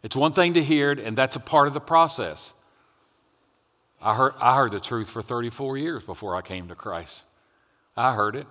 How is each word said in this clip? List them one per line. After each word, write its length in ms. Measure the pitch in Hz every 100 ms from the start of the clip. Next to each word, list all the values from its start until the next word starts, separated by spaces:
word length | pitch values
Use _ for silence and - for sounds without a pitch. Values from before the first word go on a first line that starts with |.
It's 120 | 113 131
one 160 | 151
thing 220 | 151 175
to 100 | 170
hear 300 | 147 151 143
it, 60 | 143
and 180 | 110 110
that's 180 | 131 -
a 60 |
part 260 | - 156 143
of 60 |
the 80 | 143
process. 720 | - 165 165 - 90 76 - _ _ _ _ _ _ _ _ _ _ _ _ _ _ _
I 120 | 107
heard, 220 | 110 131 -
I 160 | 120 131
heard 160 | 123
the 80 | 101
truth 300 | - 117 107
for 120 | 117
thirty-four 560 | 110 120 120 117 135 135
years 260 | 160 143
before 300 | - 90 104
I 80 | 90
came 280 | 90 92 87
to 60 | 87
Christ. 480 | - 85 85 - _ _ _ _ _ _ _ -
I 160 | 127
heard 240 | 110 104 123
it. 100 | 139